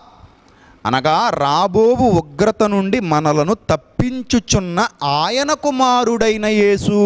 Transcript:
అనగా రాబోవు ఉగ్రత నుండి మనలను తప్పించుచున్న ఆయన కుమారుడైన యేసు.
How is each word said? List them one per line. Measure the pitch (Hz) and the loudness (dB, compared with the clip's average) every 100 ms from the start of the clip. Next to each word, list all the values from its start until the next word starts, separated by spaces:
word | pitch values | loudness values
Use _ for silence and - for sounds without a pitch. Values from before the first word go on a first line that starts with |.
| - - - _ _ _ - _ 107 | -12 -20 -20 _ _ _ -20 _ -4
అనగా | 131 147 165 233 | -2 0 0 0
రాబోవు | - 143 151 196 190 226 247 247 | -2 0 0 0 2 2 2 2
ఉగ్రత | 175 151 143 214 214 | 0 -2 -2 0 0
నుండి | 214 202 196 247 | 0 0 0 -2
మనలను | 175 151 151 151 156 | 0 0 0 0 0
తప్పించుచున్న | 220 - - _ - 247 254 - 240 - 208 180 175 226 - | -2 -2 -4 _ -6 -4 -6 -2 -2 0 -4 -2 -4 -4 -4
ఆయన | 143 147 170 247 285 | -2 -2 -2 -2 -2
కుమారుడైన | 302 294 262 262 247 233 233 226 220 | -2 -2 0 2 2 0 0 0 -2
యేసు. | 214 214 202 196 214 208 | 0 2 2 2 0 2